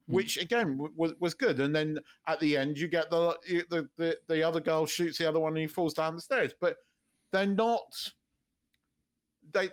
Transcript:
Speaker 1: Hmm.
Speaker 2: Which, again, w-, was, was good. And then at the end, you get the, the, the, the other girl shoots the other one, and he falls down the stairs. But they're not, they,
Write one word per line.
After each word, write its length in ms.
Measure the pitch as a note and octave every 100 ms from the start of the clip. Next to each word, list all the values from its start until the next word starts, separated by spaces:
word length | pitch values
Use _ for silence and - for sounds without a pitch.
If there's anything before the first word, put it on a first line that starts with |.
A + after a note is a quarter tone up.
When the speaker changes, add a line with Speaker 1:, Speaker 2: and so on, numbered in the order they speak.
| -
Speaker 1:
Hmm. 40 |
Speaker 2:
Which, 220 | F#3+ - -
again, 360 | F3 A#3+ F#3 C3+
w-, 160 | D3+
was, 200 | D#3 E3 D#3+
was 120 | F3
good. 260 | - A#3 C3+
And 140 | C#3
then 260 | D#3 D#3 D3+ - _ -
at 120 | D#3
the 140 | D3+ C#3+
end, 200 | C#3+ C#3+
you 80 | E3
get 220 | E3+ D#3+
the, 240 | E3+ E3+ - F3 F3 F3
the, 180 | E3+ D3 -
the, 220 | E3 D#3+ -
the 140 | D#3+
other 180 | D#3+ E3
girl 240 | D#3 D#3+
shoots 320 | D#3+ - E3+ D3+
the 100 | E3
other 140 | D#3+
one, 120 | D#3
and 100 | D#3+
he 40 | D#3
falls 280 | F#3+ E3
down 220 | D#3 D#3+ E3
the 40 |
stairs. 320 | - B3+ D3+ -
But 160 | F3 - _ _ _ _ _
they're 140 | F#3+ G3
not, 480 | G3 A3+ A3+ - - - - _ _ _ _ _ _ _ _ _ _ _ _ D#3
they, 160 | F#3+ F#3+